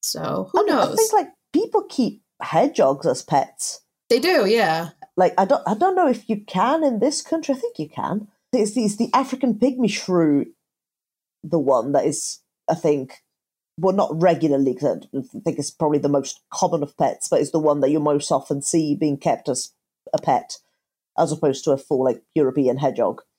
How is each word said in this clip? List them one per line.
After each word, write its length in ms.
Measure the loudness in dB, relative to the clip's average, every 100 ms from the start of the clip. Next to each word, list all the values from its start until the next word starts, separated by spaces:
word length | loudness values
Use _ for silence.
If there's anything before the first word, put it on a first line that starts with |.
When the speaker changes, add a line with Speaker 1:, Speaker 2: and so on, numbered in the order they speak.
Speaker 1:
So, 480 | -8 -8 -6 -6 -2
who 80 | 0
Speaker 2:
I 20 |
mean, 80 | 0
I 120 | 2
Speaker 1:
knows? 120 | 0 0
Speaker 2:
think, 160 | 2
like, 160 | 2 0 _ _
people 320 | -2 0 -2
keep 380 | -2 -4 -4 -4 _ _
hedgehogs 640 | -2 2 2 2 2 2 -2
as 160 | -4
pets. 600 | 0 0 0 _ -10 -10 _ _ _
Speaker 1:
They 80 | 0
do, 280 | 2 2 4
yeah. 440 | 2 2 0 -4 -14 -14 0
Speaker 2:
Like, 160 | 2 4
I 60 |
don't, 180 | 2 2 0
I 80 |
don't 200 | 0 2
know 140 | 2 2
if 200 | 0 -4
you 120 | -8
can 420 | -4 -2 0 2
in 160 | 0 0
this 240 | -2 -2
country. 320 | -4 -6 -2
I 40 | -4
think 200 | -4 -8
you 100 | -10
can. 400 | -6 -6 -6 -8 _ _
It's 200 | 0 0
the, 120 | 0
it's 120 | -2 -2
the 140 | 0
African 400 | 0 0 -2 -2
pygmy 340 | 0 0 2 -2
shrew, 580 | -2 -2 2 4 2 0 -10 _ _ _ _ _ _ _ _
the 160 | -4 -2
one 320 | 2 2 2
that 120 | 0
is, 360 | 0 -2 -8 -12 _ _ -4
I 60 |
think, 480 | -2 0 0 -2 -14 _ _ _ _ _ -4
well, 160 | 0
not 260 | 2 0 2
regularly, 540 | 2 4 2 2 0
'cause 320 | 0 -2 -2 -6
I 240 | -10 -10 -8
think 140 | -6 -6
it's 120 | -8
probably 280 | -2 0 0
the 100 | 2
most 320 | 0 -2 -12 _
common 300 | -4 -2 0
of 140 | -4 _
pets, 300 | -2 -2 -2
but 120 | 0
it's 120 | 0
the 60 | 0
one 220 | 2 2
that 100 | 2
you 100 | 2
most 300 | 2 0 0
often 300 | -4 -2 -6
see 340 | 0 0 0
being 220 | 0 0 0
kept 320 | -2 -2 -2
as 220 | -6 -6 _ _ _ -6
a 80 | -4
pet, 380 | 0 0 0 -18 _ _ _ _ _ -2
as 160 | -2
opposed 320 | 0 0 0
to 60 | -2
a 60 | -2
full, 260 | 0 0
like, 180 | 0 -2 _
European 420 | 0 0 2 0 0
hedgehog. 460 | -2 0 -2 -4 _